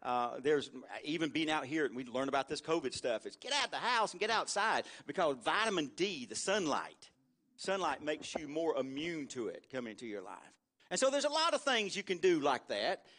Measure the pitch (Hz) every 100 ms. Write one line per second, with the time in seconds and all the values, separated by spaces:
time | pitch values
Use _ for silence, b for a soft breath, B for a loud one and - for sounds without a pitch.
0 | 127 123 120 - 135 151 - 127 - 107
1 | 151 160 156 147 156 156 131 156 135 120
2 | 127 123 135 135 131 147 - 165 135 -
3 | 131 110 202 - 247 285 240 139 202 240
4 | 202 180 214 220 151 202 196 139 B B
5 | - 143 165 131 135 175 220 185 143 135
6 | 196 160 113 107 - 208 160 110 80 -
7 | - _ _ _ _ - - 196 165 135
8 | 151 151 - 165 147 151 165 135 135 135
9 | 165 165 135 127 104 82 - 131 120 107
10 | 117 101 95 92 76 - _ _ b 180
11 | 262 277 285 302 330 294 - 240 202 175
12 | 190 180 185 165 143 123 - 104 120 190
13 | B